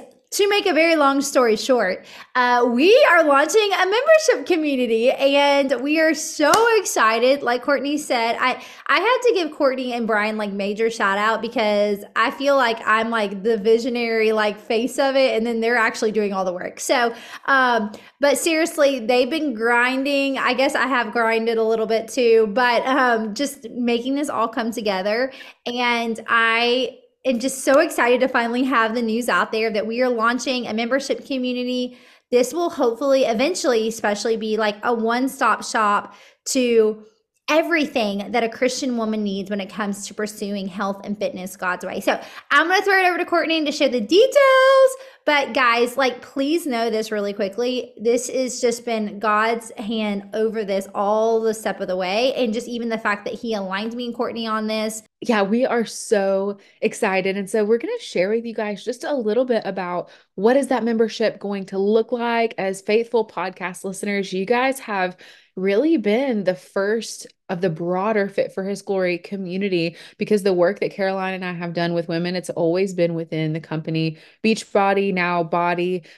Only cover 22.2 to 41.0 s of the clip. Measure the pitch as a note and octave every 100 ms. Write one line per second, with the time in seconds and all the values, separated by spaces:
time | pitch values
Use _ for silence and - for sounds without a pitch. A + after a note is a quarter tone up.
22.2 | A#3 A3+ A3 G3+ B3 A3+ C4 C4+ B3+ A3+
23.2 | A3 G3+ C#4 - A3+ B3 A#3+ A#3 B3 C#4
24.2 | D4 - A3+ B3 A3+ A#3 G3+ F#3 G3 A3+
25.2 | C4 - - - A#3+ A#3+ A#3+ A#3 A#3 A3+
26.2 | A3+ A3+ A3+ A3+ A#3+ B3+ B3+ - _ _
27.2 | C4 A#3+ C4 - - C4+ D#4+ D#4+ A#3+ B3
28.2 | B3+ C4 A#3 B3 C4 B3+ A3 A#3+ A3+ A3
29.2 | A#3+ F3+ A3 A3 A3+ G#3 G#3+ A#3 B3+ A#3
30.2 | A3+ B3 C#4+ B3+ A#3 G#3+ A#3 C4+ C#4 A#3+
31.2 | - C4 B3+ B3 B3 B3+ B3 B3 - _
32.2 | - B3 B3+ E4 F4 - B3 A3+ C#4 C4+
33.2 | A#3 A3+ C#4+ F#4 D#4+ A#3 A3 A3 G#3 G#3
34.2 | A#3+ A3+ A3 G#3+ G#3+ G#3 B3 A#3 A3 A#3+
35.2 | C4 - A#3+ - - A#3+ G#3 G3+ - -
36.2 | - _ - C4 B3 A3+ G#3+ G#3+ - _
37.2 | _ _ - D4+ D#4 E4 C#4+ C4 G#3 G3+
38.2 | G3 A#3 A3+ A3+ B3+ B3 C4+ A#3 A3 G#3+
39.2 | G#3 G3 F#3+ G#3 F#3+ - G3+ G3 - G3
40.2 | G#3 - G3+ G3+ F#3+ F#3+ G3 G3